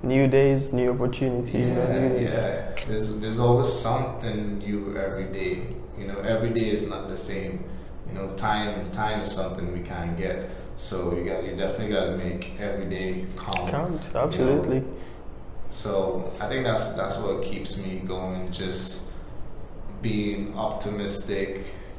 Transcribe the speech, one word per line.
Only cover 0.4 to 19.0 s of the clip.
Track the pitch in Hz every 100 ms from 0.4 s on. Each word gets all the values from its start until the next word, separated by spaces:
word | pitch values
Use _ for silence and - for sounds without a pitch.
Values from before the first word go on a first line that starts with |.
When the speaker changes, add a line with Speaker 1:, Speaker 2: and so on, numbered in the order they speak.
| 139 135 135
Speaker 1:
new | 123 123
opportunity, | 127 127 - 135 123 120 120
you | 123
know, | 123 123
Speaker 2:
Yeah, | 131
Speaker 1:
new | 131 127
Speaker 2:
yeah. | 117 113 - - - - -
There's, | 107 107 107
there's | 107 113
always | 120 123 -
something | - 113 131 127 - 110 104 101 101
new | 101 104 98 98
every | 95 95 92
day. | 95 92 92 - - - -
You | 95
know, | 98
every | 101 113 120
day | 113 107
is | 104 -
not | - -
the | -
same. | - 95 95 92 - - - - -
You |
know, | 98 95 -
time, | 110 107 104 98 90
time | - 110 107
is | 95
something | - 90 92 90
we | 87 87
can't | 87 85 85
get. | 92 92 - - - -
So | - 95 87 87
you | 95
got, | -
you | 92 90
definitely | 95 - 104
gotta | 98 90 90
make | 90 85 - -
every | 101 101 90
day | 92 95 92 - -
count, | 104 98 -
Speaker 1:
Count, | 147 180 156 -
Speaker 2:
you |
know. | -
Speaker 1:
absolutely. | 135 139 131 147 151 131 131 - - - - - - - -
Speaker 2:
So | - 104 98 95 98 95 -
I | 110
think | 135 120
that's, | 110 -
that's | - 98 101
what | 101 95
keeps | 95 98 - 101
me | 95 92 92
going, | 92 92 92 -
just | - 92 90 - -